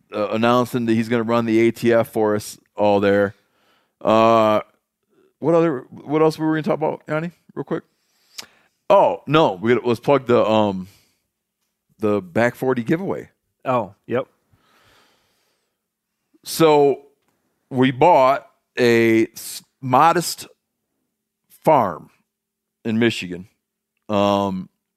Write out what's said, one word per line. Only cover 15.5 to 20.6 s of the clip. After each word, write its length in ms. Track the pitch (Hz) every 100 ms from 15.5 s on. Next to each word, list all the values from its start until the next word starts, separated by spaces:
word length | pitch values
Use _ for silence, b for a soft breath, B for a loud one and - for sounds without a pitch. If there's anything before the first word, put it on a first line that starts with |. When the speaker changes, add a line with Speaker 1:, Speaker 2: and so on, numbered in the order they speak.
| _ _ _ _ _ _ _ _ _
Speaker 1:
So 580 | - - 160 147 143 123 - _ _ _ _ _ -
we 220 | 131 131
bought 580 | 127 175 170 131 139 - _ _ -
a 480 | 120 117 113 113 110
s-, 300 | - - - - _
modest 640 | 131 127 165 170 165 - - _